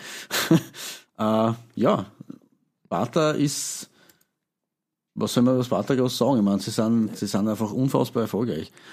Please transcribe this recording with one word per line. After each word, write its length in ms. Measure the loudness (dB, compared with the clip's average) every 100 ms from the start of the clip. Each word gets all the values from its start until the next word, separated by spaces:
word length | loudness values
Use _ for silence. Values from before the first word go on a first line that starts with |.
<laughs> 1120 | -6 -16 -6 -2 4 2 2 -14 -14 -16 -16 -4
Äh, 320 | 0 2 2 0 -6
ja, 320 | 0 2 2 -2 -12 -20 -20 _ _ _ _
Sparta 480 | -6 -2 0 2 2
ist, 580 | 2 0 -2 -8 -10 -14 _ _ _ _ _ _ _ _ _ _ _ _ -6
was 180 | -2
soll 80 | 2
man 120 | 4 4
über 80 |
Sparta 320 | 2 0 0 2
groß 200 | 0 2
sagen? 200 | 2 4
Ich 60 |
meine, 160 | 4 2
sie 100 | -2
sind, 460 | -2 2 2 0 -2
sie 100 | -4
sind 220 | 0 0
einfach 240 | -2 -2
unfassbar 500 | -2 0 0 0 -2
erfolgreich. 480 | -2 -2 -2 -4 -8 -14 -20